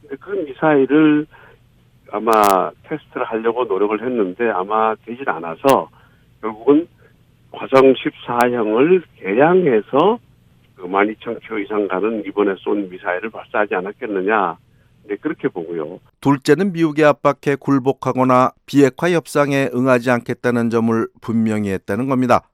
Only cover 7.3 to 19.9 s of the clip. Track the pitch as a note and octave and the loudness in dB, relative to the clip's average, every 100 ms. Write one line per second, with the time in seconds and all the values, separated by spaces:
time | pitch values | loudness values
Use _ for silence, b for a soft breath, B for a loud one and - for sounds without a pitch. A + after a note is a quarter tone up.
7.3 | _ _ - G#2+ C3+ C3+ B2+ D3+ - - | _ _ -14 0 4 6 4 -2 -10 -6
8.3 | A#2+ B2 B2 G#2+ A2 D3+ F#3 - _ F#2+ | 0 0 0 0 2 4 2 0 _ -4
9.3 | G#2 D3+ F3+ E3+ A2+ - C3 F3+ A#3 _ | 2 4 4 2 0 0 0 2 0 _
10.3 | _ _ _ _ _ F2+ G2 G#2 A2 - | _ _ _ _ _ -6 0 0 -2 -10
11.3 | A2 - A2 G2 G#2+ G2 F#2 G#2 A2+ G2 | -12 -10 -10 -6 -4 -2 -2 -2 -4 -6
12.3 | F#2+ G2+ F#2+ - G#2 F#2+ F2+ G2 F2+ A2 | -2 -2 -2 -4 -4 -6 -10 -6 -6 -6
13.3 | G2+ - A#2 G#2 G2 F#2 G#2+ A#2 G2+ F#2 | -14 -8 -4 -2 -4 -6 -10 -8 -4 -2
14.3 | G#2+ F#2 E2 _ _ _ _ - G2+ D3+ | 0 -2 -6 _ _ _ _ -12 -10 -8
15.3 | E3+ - - E2 E2+ D2+ F#2 _ _ C3+ | -6 -6 -8 -10 -10 -10 -14 _ _ -2
16.3 | C#3 - D3 G3+ E3 E3 D3+ D3+ C3+ C#3 | -2 2 2 2 0 -2 2 2 2 0
17.3 | C#3 - C#3 - C#3 B2+ C3 B2+ B2+ B2+ | -2 -2 -4 0 0 0 -2 -2 0 2
18.3 | B2+ B2+ - - C#3+ C3+ - F3 E3+ - | 4 2 -2 -2 4 4 2 -2 -2 -2
19.3 | D3+ C#3+ C#3 C3+ B2 C3 | -2 0 0 -2 -2 2